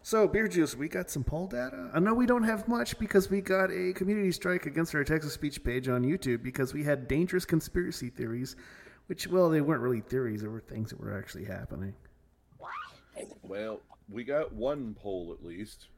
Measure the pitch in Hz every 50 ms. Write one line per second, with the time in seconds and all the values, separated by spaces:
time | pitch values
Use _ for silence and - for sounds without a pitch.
0 | _ - 220 220 208 165 - 208 220 202 175 180 156 139 - 123 143 156 - 185
1 | 175 - - 147 123 - 147 160 185 190 202 120 123 262 269 - - - - 160
2 | 180 214 226 240 247 240 247 247 220 220 220 202 - 233 240 233 233 - - -
3 | 220 196 - 196 185 - 190 202 190 - 190 190 190 190 - 180 185 185 185 -
4 | 185 190 208 214 196 185 165 - - 180 180 - - 147 139 160 165 - - 151
5 | 143 - 156 156 151 147 - - 151 147 139 - - 123 120 131 131 131 123 123
6 | 123 135 165 190 - 135 120 117 120 127 123 - 131 127 - 147 147 147 147 135
7 | 127 113 135 151 175 180 - 180 - - 170 156 - - - 175 180 185 175 -
8 | 123 120 - - 123 113 113 123 127 127 - - - - - - - - - -
9 | _ - 180 - - 170 175 185 180 165 160 156 143 147 160 123 117 127 123 110
10 | 107 - 123 131 127 117 107 104 107 107 113 110 - - - 113 110 107 - -
11 | - 101 101 98 95 - - - - 104 95 95 - - - 76 95 98 98 -
12 | - - - _ _ _ _ _ _ _ _ - - - - 1077 - - - -
13 | _ _ - - - - - - - 90 95 104 107 110 107 - - _ - _
14 | _ - 98 117 120 123 139 151 156 - - 107 113 135 147 147 127 110 104 -
15 | - 101 95 90 85 85 85 76 82 85 82 90 107 104 - - - - -